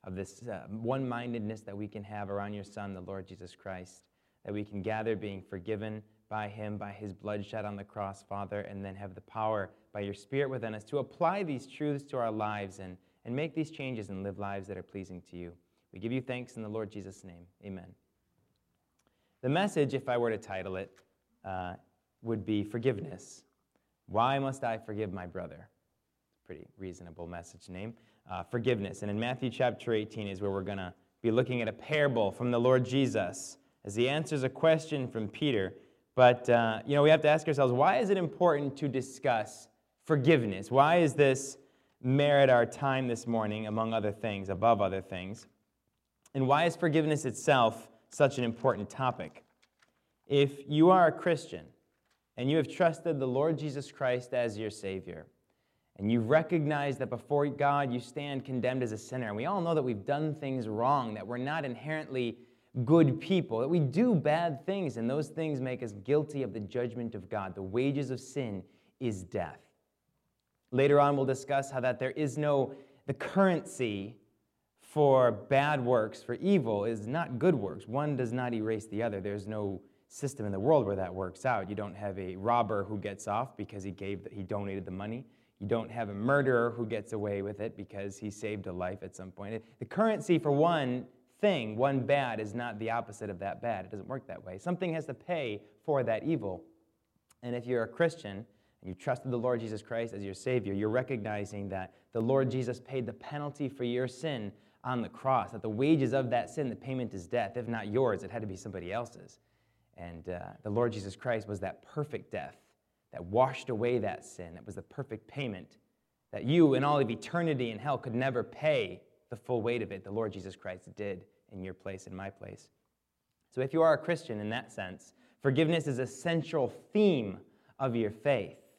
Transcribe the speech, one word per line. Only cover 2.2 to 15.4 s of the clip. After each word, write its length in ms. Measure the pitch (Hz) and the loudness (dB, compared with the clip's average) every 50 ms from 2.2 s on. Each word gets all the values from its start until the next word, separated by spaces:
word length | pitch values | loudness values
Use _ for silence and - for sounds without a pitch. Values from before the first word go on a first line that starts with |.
| 104 98 | -6 -4
around 240 | 101 101 101 104 104 | -4 -4 -4 -4 -8
your 100 | 101 95 | -10 -10
Son, 300 | - - 107 101 98 95 | -12 -10 -10 -8 -8 -8
the 80 | 92 | -10
Lord 260 | 90 92 98 98 92 | -10 -10 -10 -10 -10
Jesus 260 | - 95 92 90 90 - | -12 -16 -16 -16 -18 -18
Christ, 500 | _ - 98 95 90 90 - - - _ _ _ _ _ _ _ _ _ | _ -12 -10 -10 -10 -12 -16 -20 -20 _ _ _ _ _ _ _ _ _
that 80 | 101 104 | -6 -4
we 100 | 104 104 | -4 -4
can 180 | 104 104 101 | -4 -6 -6
gather 320 | 92 110 110 110 110 113 110 | -4 -2 -2 -2 0 -2 -2
being 240 | 92 107 104 98 95 | -2 -4 -8 -8 -10
forgiven 600 | 92 _ 101 92 87 110 110 104 107 110 107 107 104 _ _ _ _ _ | -10 _ -12 -10 -6 -4 -4 -4 -4 -8 -8 -10 -12 _ _ _ _ _
by 180 | 107 107 107 | -6 -6 -6
him, 300 | 104 101 110 107 104 104 | -6 -8 -8 -8 -6 -6
by 160 | 101 101 101 101 | -8 -8 -10 -12
his 200 | - 110 101 92 | -10 -10 -12 -12
blood 300 | - - 104 104 104 98 | -8 -6 -6 -6 -6 -6
shed 220 | - - 110 104 | -6 -8 -8 -6
on 100 | 104 101 | -6 -8
the 80 | 101 98 | -10 -12
cross, 400 | _ - 107 101 98 95 - - | _ -8 -6 -6 -6 -8 -12 -12
Father, 380 | _ 101 101 101 92 104 101 | _ -8 -8 -6 -4 -6 -6
and 240 | 101 - 101 98 98 | -6 -6 -10 -10 -10
then 100 | 98 92 | -10 -10
have 180 | 98 101 98 92 | -10 -12 -12 -12
the 60 | - | -16
power 520 | _ - - 113 110 110 110 104 95 90 - _ _ _ | _ -12 -4 -2 0 2 2 0 -2 -4 -10 _ _ _
by 80 | _ 104 | _ -6
your 140 | 101 101 98 | -6 -6 -6
Spirit 360 | - - _ 139 139 143 131 | -8 -10 _ -2 -2 0 0
within 240 | 131 120 107 110 107 | -2 -4 -4 -6 -6
us 120 | 107 - | -8 -8
to 140 | - 147 143 | -4 -4 -4
apply 440 | 131 123 - - 175 165 190 202 196 | -4 -4 -2 0 0 0 2 0 -2
these 240 | 160 139 120 - | -4 -4 -6 -8
truths 380 | - - - 151 147 143 143 139 | -12 -8 -4 -2 -2 -2 -2 -4
to 120 | - - | -6 -2
our 140 | 127 117 113 | 0 0 0
lives 480 | 110 107 107 107 107 104 101 98 92 - | 0 0 -2 -2 -2 -4 -6 -8 -8 -12
and, 160 | 95 90 90 90 _ _ _ _ _ | -12 -12 -14 -16 _ _ _ _ _
and 100 | 117 120 | -6 -4
make 200 | 135 156 160 165 | -4 -4 -4 -2
these 160 | 160 156 151 | -4 -4 -4
changes 380 | - - 135 131 127 110 101 98 | -6 -8 -6 -6 -6 -6 -6 -8
and 140 | 98 95 98 | -8 -6 -6
live 160 | 101 95 98 | -6 -6 -6
lives 300 | 101 101 101 101 95 98 | -6 -6 -6 -8 -8 -8
that 80 | 98 | -10
are 60 | 92 87 | -10 -10
pleasing 380 | _ - 101 92 - 92 87 82 _ | _ -10 -12 -10 -10 -14 -16 -16 _
to 40 | - | -14
you. 160 | 87 | -12